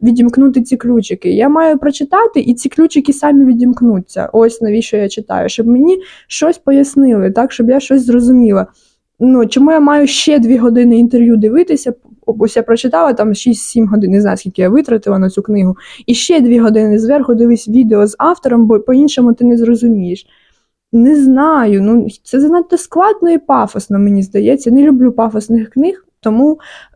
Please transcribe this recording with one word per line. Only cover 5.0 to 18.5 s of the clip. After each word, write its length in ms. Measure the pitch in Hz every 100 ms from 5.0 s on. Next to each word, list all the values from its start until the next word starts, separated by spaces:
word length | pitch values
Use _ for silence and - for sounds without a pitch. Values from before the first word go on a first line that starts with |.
| 202
читаю, 400 | - 214 190 180
щоб 180 | - 233
мені 340 | 247 311 381 370 - _
щось 300 | - 302 330
пояснили, 720 | - 277 277 - 269 214 190
так, 200 | 190 262
щоб 180 | - 233
я 100 | 269
щось 260 | 277 269 240
зрозуміла. 600 | 240 240 254 233 196 190 _ _ _ _ _
Ну, 240 | 254 254 226
чому 240 | 269 285
я 80 | 320
маю 280 | 285 294 285
ще 320 | - - 294
дві 180 | 226 247
години 420 | 240 233 240 226
інтерв'ю 380 | 240 247 233 226
дивитися? 560 | 214 262 359 285 254 240 _ - -
Ось 300 | 226 226 -
я 80 |
прочитала 500 | 220 233 262 320 320
там 220 | 240 214 202
шість-сім 520 | - 226 - 233 220
годин, 240 | 208 190
не 100 | 196
знаю, 160 | 208 190
скільки 240 | 190 -
я 80 | 185
витратила 500 | 247 285 226 202 196
на 100 | 190
цю 120 | 190
книгу, 340 | 202 208 185 185 - - -
і 80 |
ще 280 | 240 - 339
дві 180 | 240 240
години 400 | 226 220 214 214
зверху 360 | 220 285 247 233
дивись 320 | 233 233 -
відео 400 | 233 226 208 208
з 80 | -
автором, 460 | 302 349 269